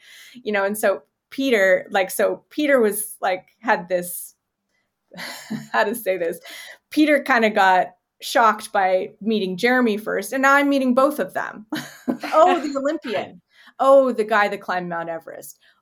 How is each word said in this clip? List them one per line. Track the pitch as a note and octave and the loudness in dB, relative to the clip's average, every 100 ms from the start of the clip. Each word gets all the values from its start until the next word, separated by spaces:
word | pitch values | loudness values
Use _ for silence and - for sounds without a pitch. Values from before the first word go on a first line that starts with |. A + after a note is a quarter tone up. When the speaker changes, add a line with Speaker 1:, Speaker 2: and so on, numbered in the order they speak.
| - - - | -20 -20 -20
Speaker 1:
you | B3 - | -12 -4
know? | G3+ | -2
And | G3 G#3 | -2 0
so | G#3 F#3+ - _ _ | -2 -2 -8 _ _
Peter, | - C4+ A3+ F#3+ F#3 - | -4 0 2 4 2 0
like, | G#3 F#3+ | -2 -2
so | - G3 F#3 _ | -2 -2 -2 _
Peter | - D4 C4+ | -4 2 2
was, | G#3+ G3 - - | 2 0 -8 -6
like, | G3 F#3 - _ | -4 -4 -8 _
had | A3 G3+ F3 | -2 -2 0
this, | F3+ F3 - - _ _ _ _ _ _ _ _ - | -4 -4 -12 -16 _ _ _ _ _ _ _ _ -16
<laughs> | - - - A3 - | -14 -14 -10 -12 -4
how | A3+ | -2
to | G#3 A#3+ | -2 -2
say | - F#3 | -4 -2
this? | E3+ F3+ - - - - _ | -4 -6 -14 -18 -20 -20 _
Peter | D4 D4+ C#4+ | 0 2 2
kinda | - B3 A3 | 2 2 2
got | G#3+ F#3+ F#3 F3 - _ _ | 4 4 4 2 -8 _ _
shocked | - C4+ A3+ G#3+ - | -2 2 4 2 -2
by | G#3 F#3+ F#3 G3 - | 0 2 0 -2 -6
meeting | G3+ G#3+ F#3+ F3+ | -4 -2 -2 -2
Jeremy | A#3+ B3+ A#3+ G3+ | 0 2 2 -2
first, | F3 F#3 G3 | -4 -6 -6
and | C4+ | 0
now | C4+ C#4 | 4 4
I'm | C#4+ | 4
meeting | C#4 B3+ | 2 2
both | A#3+ C#4+ D4 | 2 2 0
of | F#3 | -6
them. | - D#2 - - | -6 -8 -12 -10
<laughs> | D#4 - - - B3 - | -10 -10 -10 -8 -8 0
Oh, | D#4 F4 F4 | 4 4 2
the | C#4+ C4+ | -2 -4
Speaker 2:
<laughs> | |
Speaker 1:
Olympian. | C#4 D#4 C4 F#3+ - F3+ _ _ - - | -4 -4 -6 -6 -8 -14 _ _ -20 0
Oh, | C4+ C#4 C4 | 6 6 6
the | A#3+ G#3+ | 0 0
guy | A3 G#3 | 2 0
that | G3+ | -2
climbed | - F3+ F3 | -6 -6 -4
Mount | E3+ E3 | -8 -8
Everest. | E3 - - - - _ _ | -10 -12 -18 -20 -20 _ _